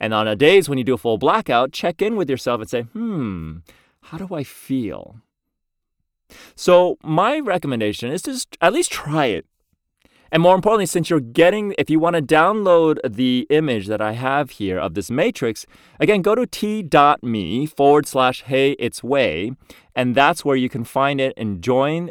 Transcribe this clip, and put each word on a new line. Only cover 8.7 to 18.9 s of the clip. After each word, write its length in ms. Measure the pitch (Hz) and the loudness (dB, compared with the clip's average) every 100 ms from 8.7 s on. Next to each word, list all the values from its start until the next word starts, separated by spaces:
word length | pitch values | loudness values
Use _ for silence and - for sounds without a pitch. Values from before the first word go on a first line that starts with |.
least 180 | 262 349 | 2 -4
try 360 | - 147 156 135 | -6 -4 -2 0
it. 180 | 90 - _ _ _ _ _ _ _ _ | -2 -8 _ _ _ _ _ _ _ _
And 120 | 165 | 2
more 120 | 170 | 6
importantly, 320 | 190 214 220 190 | 4 4 2 0
since 240 | 180 160 | -2 0
you're 100 | 160 | -2
getting, 540 | 117 123 170 214 208 - | 0 4 4 4 -4 -4
if 140 | 139 | 0
you 80 | 156 | 2
wanna 240 | 165 170 | 2 0
download 760 | 135 156 170 214 190 170 160 151 127 | 2 4 4 2 4 4 4 0 -4
the 400 | 104 127 127 - | -2 0 0 2
image 360 | 151 156 113 98 | 0 2 -2 -2
that 120 | 107 | -4
I 120 | 107 | -4
have 400 | 113 131 139 135 | -4 -2 -2 -4
here 260 | - 98 92 | -6 -4 -2
of 160 | 90 | -4
this 160 | 85 92 | -6 -4
matrix, 560 | 123 220 - 117 110 - _ _ _ | -2 -2 -2 -4 -6 -14 _ _ _
again, 220 | 156 208 | 2 2
go 120 | 190 | 2
to 120 | 226 247 | 2 0
T 360 | - 208 214 | -4 -4 -4
dot 400 | 165 151 143 147 | 2 4 6 4
me 440 | 120 110 85 113 151 | -2 -4 -2 -4 -4
forward 400 | - 139 147 147 | 2 4 4 2
slash 380 | 131 127 127 | 0 0 -2
hey 260 | - 131 139 143 | -4 0 0 0
it's 260 | 117 | -6